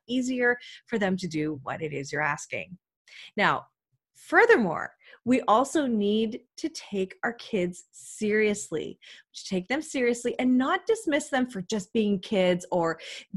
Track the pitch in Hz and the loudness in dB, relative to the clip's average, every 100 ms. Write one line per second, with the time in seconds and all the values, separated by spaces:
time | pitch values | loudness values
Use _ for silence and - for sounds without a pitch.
0 | - 254 247 247 240 240 - - - 226 | -4 -2 -2 0 0 0 -6 -20 -6 0
1 | 190 185 175 156 156 147 131 147 156 143 | 0 0 -2 -2 -2 -4 -8 -6 -6 -6
2 | 139 147 151 151 - 113 - - _ _ | -6 -2 -2 -2 -6 -10 -10 -16 _ _
3 | _ - - - 180 139 - _ _ _ | _ -20 -10 0 2 2 -4 _ _ _
4 | _ _ - 339 466 370 190 - - _ | _ _ 0 6 8 6 4 0 -6 _
5 | - - 233 254 - 214 269 320 269 220 | -20 -8 0 2 4 4 4 0 2 2
6 | 202 214 220 247 _ - 311 - - 202 | 2 2 0 -4 _ -10 -10 -10 -8 -4
7 | 190 - 240 233 - 180 180 180 - - | -4 -4 -6 -6 -4 -2 -2 -4 -16 -20
8 | - - 214 214 214 208 - 160 - - | -16 -6 0 2 2 0 -4 -6 -6 -12
9 | - - _ - - 185 180 277 302 277 | -20 -20 _ -16 -4 -4 -2 -4 -4 0
10 | 240 240 240 - 254 254 269 370 - 440 | 0 0 -2 0 2 4 2 0 0 0
11 | 330 285 294 262 247 196 185 220 - 226 | 2 -2 0 -2 -2 -4 -6 -6 -2 0
12 | 208 196 - 202 180 180 - 180 165 160 | 2 0 0 2 4 2 0 0 0 -2
13 | - - - | -8 -16 -8